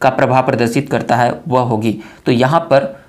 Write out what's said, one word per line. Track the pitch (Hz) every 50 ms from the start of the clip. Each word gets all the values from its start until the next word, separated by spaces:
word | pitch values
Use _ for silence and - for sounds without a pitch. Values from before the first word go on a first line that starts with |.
का | 135 131
प्रभाव | 135 - 139 120 123 131 127
प्रदर्शित | 135 120 113 120 117 120 139 147 -
करता | 127 113 - - 120
है | 120 120 120 120 - -
वह | 165 127 127
होगी। | 123 123 113 107 110 110 101 - - - - - -
तो | 143
यहाँ | 127 113 127 135 165 165
पर | - - 139 139 - - - - -